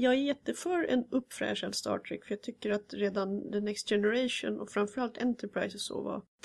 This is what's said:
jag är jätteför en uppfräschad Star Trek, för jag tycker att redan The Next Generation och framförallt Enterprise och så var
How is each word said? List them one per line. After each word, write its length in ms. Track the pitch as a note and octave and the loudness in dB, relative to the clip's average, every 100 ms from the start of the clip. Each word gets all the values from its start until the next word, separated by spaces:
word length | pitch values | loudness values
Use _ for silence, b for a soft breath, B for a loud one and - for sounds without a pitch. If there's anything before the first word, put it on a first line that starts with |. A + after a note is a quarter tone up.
jag 100 | B3 | 4
är 40 | C4 | 4
jätteför 680 | C#4+ C#4+ - - F4 F4+ E4 | 4 0 -2 -2 0 2 4
en 160 | B3+ B3 | 2 2
uppfräschad 640 | B3 - - - G3+ G3 | 0 -2 -4 -2 -2 -2
Star 240 | - - - | -4 -2 -2
Trek, 260 | - - | -2 -8
för 80 | - | -6
jag 100 | G#3 | -6
tycker 280 | - - G#3+ | -6 -6 -2
att 240 | G#3 - | -2 -2
redan 580 | G3+ G3+ G3 F#3+ G3+ - | -2 0 0 0 -2 -2
The 80 | G#3 | -2
Next 280 | G#3 G#3 - | -2 -4 2
Generation 720 | G#3 G#3 A#3+ B3+ - - G#3 | 4 4 4 2 0 -2 -2
och 100 | G#3 | -2
framförallt 480 | - G3+ C4 A#3+ - | 0 0 0 -4 0
Enterprise 520 | B3 A#3+ G#3 G3 G3 G3 | 0 0 -2 -2 -2 -4
och 40 | |
så 220 | - - | -6 -4
var 200 | - - - _ | -4 -6 -8 _